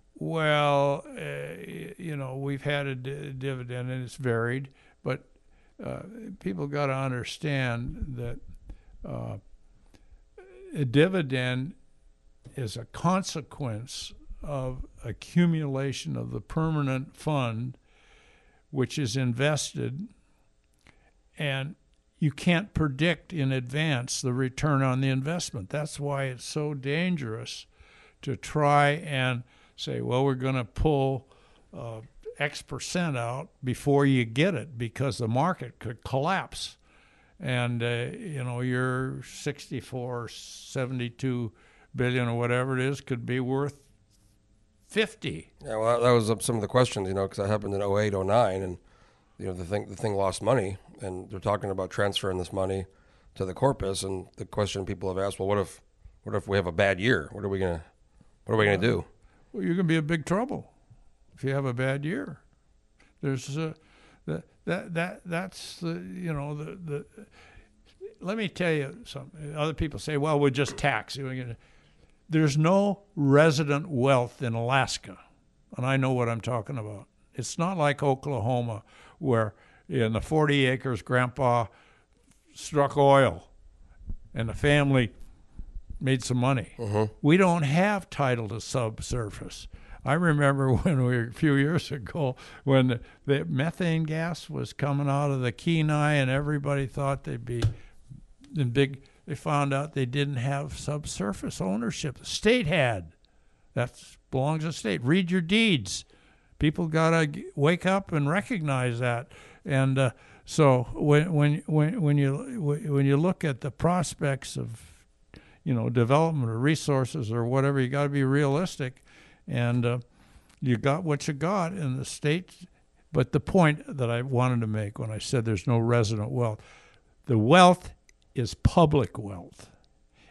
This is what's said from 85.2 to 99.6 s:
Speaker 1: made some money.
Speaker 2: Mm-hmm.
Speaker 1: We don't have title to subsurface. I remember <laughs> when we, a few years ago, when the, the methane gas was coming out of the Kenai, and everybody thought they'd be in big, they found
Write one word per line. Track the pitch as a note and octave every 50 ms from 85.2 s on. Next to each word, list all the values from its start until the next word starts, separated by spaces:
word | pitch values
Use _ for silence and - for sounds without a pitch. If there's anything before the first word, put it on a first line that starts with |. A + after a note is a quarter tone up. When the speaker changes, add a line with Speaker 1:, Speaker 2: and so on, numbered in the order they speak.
| - - - - - - - - - - - - - - - -
Speaker 1:
made | D#3 C3 C3+ B2
some | - - B2+ B2
money. | A#2+ C3+ C#3 A#2+ F2 - - -
Speaker 2:
Mm-hmm. | A#2 G2+ G#2 G#2+ G#2+ G#2+ - -
Speaker 1:
We | - C#3+ E3+
don't | F#3+ F#3+ F3+ E3+ F3 D3+
have | C3+ D3 F3 F#3+ G#3 G#3 F#3+ - -
title | - - C#3+ B2+ B2 A#2 A2+ G2+
to | A#2+ G#2+
subsurface. | - - - C3 A#2 A2 A2 - - - B2 B2 A2 G2+ - - G#2+ - - - - - - - - - - - -
I | B2+ C#3+
remember | E3+ F3+ E3 D3 D3 C#3+ C#3 C#3 C#3 C3+ C3
<laughs> |
when | B2 - - F#3+ D3+ C3 B2+
we, | B2 B2+ A#2+ A#2 A#2+
a |
few | - - D#3+ D3+ C#3
years | C#3 C#3 D3+ F3 D3+ - -
ago, | C#3+ C#3 - - - F3 C#3+ B2+ C3 - - - - - -
when | C#3 C3+ C3 B2+ B2+
the, | A#2+ A#2+ - - - - -
the | C#3 C#3 C#3+ D#3+
methane | E3 D3+ C3+ D3 E3+ - - F#3 E3+ D#3+ D#3+ D#3+
gas | D3+ D#3 D#3+ E3 F3 E3 - - -
was | D3+ C3+ A#2+ -
coming | - - C#3+ C#3+ C#3+ C#3 C#3+ C#3
out | C#3 C#3+ D3 C#3+
of | C#3 C3
the | B2+ A#2+
Kenai, | - - - E3+ E3+ D#3+ D#3 D3+ D3+ D3+ D3 D3+ D3+
and | C#3+ C3+ B2+
everybody | C3 C#3+ D3 D3 D3+ C#3+ C#3+ C#3+ C#3+ C#3 C3+
thought | A#2 - C#3+ C#3 C#3 C#3 C3 -
they'd | D3+ C3+ A#2 A#2
be | A#2+ A#2+ A#2 A2+ A2+ A2+ - - - - - - - - - - - - - - - C4+
in | D#3+ C3+ A#2+
big, | A#2 C#3 D#3 D3 C#3 - - - _ _ -
they | - D3
found | - - D#3+ D3 C#3+